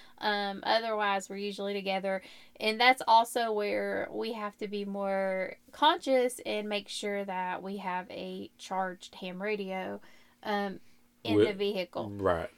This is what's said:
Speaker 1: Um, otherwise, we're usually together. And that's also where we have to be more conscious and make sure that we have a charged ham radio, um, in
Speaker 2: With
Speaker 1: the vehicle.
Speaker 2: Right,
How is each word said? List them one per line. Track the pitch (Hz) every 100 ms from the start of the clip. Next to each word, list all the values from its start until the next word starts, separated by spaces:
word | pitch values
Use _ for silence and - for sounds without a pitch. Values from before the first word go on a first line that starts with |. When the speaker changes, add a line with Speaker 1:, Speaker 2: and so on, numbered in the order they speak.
| - -
Speaker 1:
Um, | 214 208 202 196
otherwise, | - 220 226 214 202 196 196
we're | 196
usually | 202 202 202
together. | 202 190 190 196 190 - - - -
And | 220 220
that's | 247 262 -
also | 226 233 247 226
where | 214 208 208 202 196 208
we | 214 226
have | 233 208 -
to | 208
be | 202
more | 202 196 196 196 190 190 185 - -
conscious | - 302 349 - 262 247 247 220
and | 214 208
make | 208 202
sure | - 208 202
that | 196 185 185 175
we | 185 202
have | 185 180 180
a | - 185 185 196 _
charged | - 190 185 180 - -
ham | 185 180
radio, | 208 208 190 190 185 202 - - - _
um, | 214 202 202 190 - - _ _
in | - 208
Speaker 2:
With | 156
Speaker 1:
the |
vehicle. | 190 202 202 180 175 104
Speaker 2:
Right, | 101 95 85 85